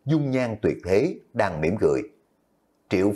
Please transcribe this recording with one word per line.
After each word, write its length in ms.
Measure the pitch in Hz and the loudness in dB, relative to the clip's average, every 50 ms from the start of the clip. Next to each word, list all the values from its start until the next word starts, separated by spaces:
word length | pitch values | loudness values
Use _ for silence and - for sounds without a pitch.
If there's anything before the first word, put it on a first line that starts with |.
| - | -4
dung 260 | 135 160 156 147 135 | -2 0 0 0 0
nhan 260 | 131 131 123 113 107 - | -2 -2 -2 -4 -4 -2
tuyệt 140 | - 80 69 - - | -2 -2 -2 -2 0
thế 340 | 87 95 107 143 185 - - - _ | 2 2 2 2 0 -2 -8 -14 _
đang 280 | - 117 104 95 82 76 | -2 -2 -2 -2 -2 -2
mỉm 160 | 78 85 104 107 | -2 -2 0 2
cười. 220 | - 78 69 64 - - _ _ _ _ _ _ _ _ _ _ _ _ _ _ _ - | 2 2 2 0 -2 -8 _ _ _ _ _ _ _ _ _ _ _ _ _ _ _ -2
Triệu 240 | - 90 98 107 104 | 0 2 2 0 0